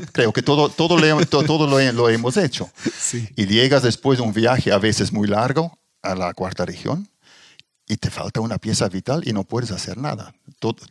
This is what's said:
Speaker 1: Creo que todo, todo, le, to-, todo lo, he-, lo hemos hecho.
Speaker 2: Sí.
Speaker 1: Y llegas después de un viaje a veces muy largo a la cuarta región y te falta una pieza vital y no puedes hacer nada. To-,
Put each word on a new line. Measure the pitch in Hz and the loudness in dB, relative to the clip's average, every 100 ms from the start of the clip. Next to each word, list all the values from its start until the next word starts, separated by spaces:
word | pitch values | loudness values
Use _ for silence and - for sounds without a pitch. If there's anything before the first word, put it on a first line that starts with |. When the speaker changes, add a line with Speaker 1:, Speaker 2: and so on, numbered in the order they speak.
| 175 | -4
Speaker 1:
Creo | - 117 | 0 2
que | 123 | 2
todo, | 123 147 143 | 2 2 2
todo, | - 160 170 | 2 2 4
le, | 156 156 | 6 4
to-, | 170 147 | 4 2
todo | 147 156 151 | 2 2 4
lo, | 135 | 4
he-, | 131 | 4
lo | 117 117 | 4 2
hemos | 113 120 208 | 2 0 0
hecho. | 160 - - - - | 0 -2 -10 -8 -8
Speaker 2:
Sí. | - - 120 107 | -6 -6 -6 -6
Speaker 1:
Y | - 98 | -2 2
llegas | 107 131 139 | 4 4 4
después | 123 - 135 127 | 2 0 0 0
de | |
un | 117 | 0
viaje | 104 113 127 123 | 0 2 2 2
a | 101 | 2
veces | 107 104 98 | 2 0 -2
muy | 104 104 | -2 0
largo | 101 127 135 165 _ _ _ | 0 0 -2 -4 _ _ _
a | - | -8
la | 92 87 | -4 -6
cuarta | - 92 - 87 | -6 -8 -6 -6
región | 87 107 156 202 _ _ _ _ _ _ _ - | -6 -6 -6 -8 _ _ _ _ _ _ _ -8
y | 107 | -6
te | - | -6
falta | - 90 - | -6 -8 -6
una | 110 95 | -4 -6
pieza | 110 104 107 | -4 -2 -2
vital | 92 - 151 156 | -4 -4 -4 -2
y | |
no | 104 | -4
puedes | 95 117 120 | -4 -4 -4
hacer | 92 - 117 | -8 -8 -8
nada. | 147 110 107 _ - - | -8 -8 -12 _ -20 -8
To-, | - 120 - | -6 -6 -6